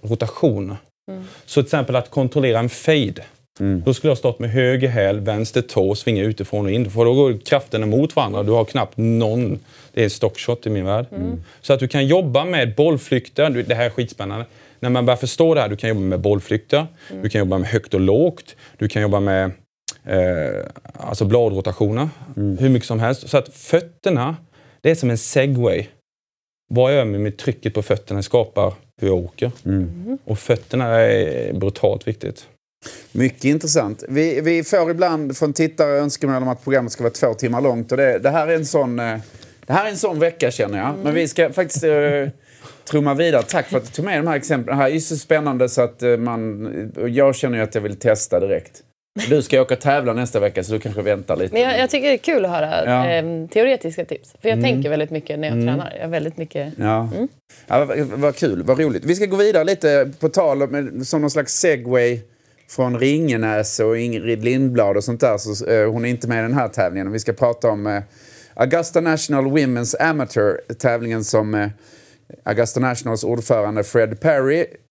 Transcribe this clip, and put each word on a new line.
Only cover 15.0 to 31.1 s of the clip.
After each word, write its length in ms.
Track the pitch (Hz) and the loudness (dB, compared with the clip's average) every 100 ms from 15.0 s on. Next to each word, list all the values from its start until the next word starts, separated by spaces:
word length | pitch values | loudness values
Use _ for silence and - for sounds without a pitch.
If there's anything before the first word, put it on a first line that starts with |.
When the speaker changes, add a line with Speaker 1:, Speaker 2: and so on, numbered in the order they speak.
| 120 | 4
Speaker 1:
börjar 100 | 123 | 2
förstå 380 | 127 - 165 | 0 2 4
det 60 | 156 | 4
här, 80 | 107 | 2
du 80 | 101 | -2
kan 120 | 113 | -2
jobba 120 | 107 | 0
med 200 | 95 90 | 0 0
bollflykter. 680 | 101 104 - 107 - 143 160 - - | 2 0 0 -4 2 0 0 -10 -16
Speaker 2:
Mm. 120 | 95 | -6
Speaker 1:
Du 60 | 104 | -2
kan 100 | 107 | 0
jobba 200 | 98 95 | 0 0
med 100 | 92 | 0
högt 260 | 107 - | -2 0
och 60 | 98 | 0
lågt. 560 | 95 107 170 - - - - _ | 4 4 2 -2 -14 -20 -20 _
Du 100 | 104 | -4
kan 140 | 110 | -2
jobba 180 | 104 101 | 0 0
med... 300 | 101 95 95 92 _ _ - - | 0 0 -2 -6 _ _ -18 -16
Eh, 600 | - 95 92 85 71 50 50 - - | -4 0 2 0 -2 -6 -8 -14 -20
alltså 300 | - - 104 | -14 -8 -2
bladrotationer. 840 | 104 120 117 95 101 95 107 113 151 - - - | 2 4 2 0 -4 -2 -2 0 -4 -6 -14 -4
Speaker 3:
Mm. 220 | 104 92 | -4 2
Speaker 1:
Hur 100 | 131 | 4
mycket 180 | 135 - | 2 0
som 140 | 113 | -2
helst. 280 | 113 135 - | 0 -2 0
Så 100 | 147 | 0
att 100 | - | 0
fötterna, 880 | - - 165 175 _ 196 151 127 160 - _ _ _ | -10 -2 0 0 _ -2 0 -2 -6 -14 _ _ _
det 80 | 151 | 0
är 40 | |
som 160 | 165 127 | 2 2
en 80 | 113 | 0
segway. 680 | - 143 139 131 117 87 107 _ _ _ _ _ _ _ _ | 0 0 2 2 2 0 -4 _ _ _ _ _ _ _ _
Vad 160 | 117 127 | 2 4
jag 60 | 143 | 4
gör 60 | |
med, 160 | 113 101 | 2 0
med 160 | 104 104 | -2 -4
trycket 380 | - 113 110 | -4 -4 -4
på 80 | 104 | -4
fötterna 400 | 104 104 - 101 | -2 -2 -2 -6
skapar 500 | 98 127 107 - 98 95 _ _ | 0 0 0 0 -2 -2 _ _
hur 80 | 98 | 0
jag 80 | 92 | 0
åker. 340 | 87 - 120 120 | -2 -6 -6 -4
Speaker 3:
Mm. 140 | - 98 87 120 196 | -2 -2 -2 -6 -8
Speaker 2:
Mm. 120 | 269 | -8
Speaker 1:
Och 140 | - 107 | -6 -6
fötterna 480 | - 117 - 127 120 113 | 0 -2 0 -2 2 4
är 520 | 110 | 4